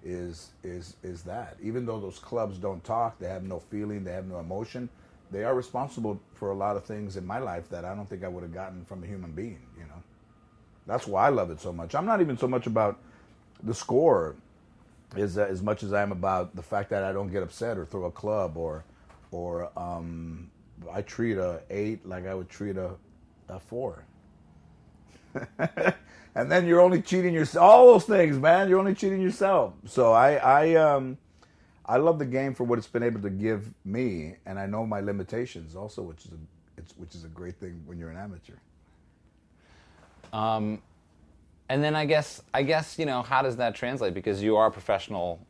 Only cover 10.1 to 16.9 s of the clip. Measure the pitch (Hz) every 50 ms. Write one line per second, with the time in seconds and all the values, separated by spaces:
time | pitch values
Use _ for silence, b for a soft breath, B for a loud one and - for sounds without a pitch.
10.1 | _ _ _ _ _ _ _ _ _ _ _ _ _ _ _ - 104 120 - -
11.1 | 101 95 107 143 143 117 95 85 82 78 - - 87 85 85 87 - 139 170 208
12.1 | 226 202 180 156 135 117 - 123 127 123 117 123 113 110 110 104 101 - b b
13.1 | b b b b b b b b _ _ - 107 117 - - - 131 127 156 165
14.1 | 131 95 82 78 71 - - _ _ _ _ _ _ _ - _ _ _ _ _
15.1 | - 98 104 101 85 101 104 98 95 92 92 104 107 101 - 101 101 101 101 101
16.1 | 98 90 87 98 95 92 90 87 - 95 - - - 101 101 -